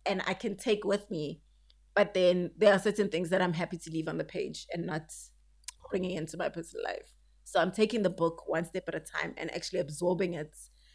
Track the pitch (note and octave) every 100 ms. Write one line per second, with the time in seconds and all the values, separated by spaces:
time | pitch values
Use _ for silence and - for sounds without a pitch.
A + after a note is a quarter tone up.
0 | - F#3+ - F#3 A3+ G3+ - G#3 G3 G3+
1 | G3+ E3+ D3+ D#3 _ _ _ _ _ -
2 | G3+ F#3+ F3+ F3+ F3 - G#3 G3 G#3+ G#3
3 | G3 D#3+ F3 F#3 F3+ E3 F3 E3+ - D#3+
4 | D#3+ D#3+ D#3 F3 - D#3 - F3 E3+ D#3+
5 | D#3 - - _ _ _ - - - G3
6 | F#3 F3 D#3 E3+ E3+ E3+ E3 - - -
7 | - - _ _ - F#3 E3+ F#3 A3 A#3
8 | F#3+ F3 E3 E3 - D#3+ E3 F#3 F3 D#3+
9 | D#3 D#3 C#3+ - D#3+ - - F3+ D3 D3+
10 | F3 F3+ F#3 E3+ D3+ - - _ _